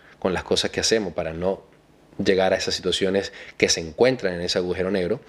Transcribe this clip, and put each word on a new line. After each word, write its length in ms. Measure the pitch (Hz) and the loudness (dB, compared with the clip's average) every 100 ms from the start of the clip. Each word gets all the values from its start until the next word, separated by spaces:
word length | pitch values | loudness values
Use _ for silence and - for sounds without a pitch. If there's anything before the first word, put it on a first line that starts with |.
| - - | -20 -4
con 160 | 98 | -2
las 100 | 87 | -2
cosas 260 | - 95 104 | 0 0 0
que 100 | - | -2
hacemos 340 | - 113 98 | 2 2 0
para 180 | 85 80 | -4 -6
no 320 | 82 90 95 - _ _ _ _ - | -2 -2 -2 -8 _ _ _ _ -4
llegar 300 | 101 92 92 | 2 4 4
a 40 | 92 | 2
esas 180 | - | 0
situaciones 580 | - 92 85 95 98 95 - - - | -4 -2 0 0 0 -2 -8 -16 0
que 100 | 95 | 0
se 120 | - | 0
encuentran 540 | 82 80 123 127 95 | -2 2 2 2 -2
en 60 | 87 | -4
ese 180 | 90 101 | -2 -2
agujero 320 | 90 90 92 | -2 -2 0
negro, 300 | 98 87 131 | 0 0 -4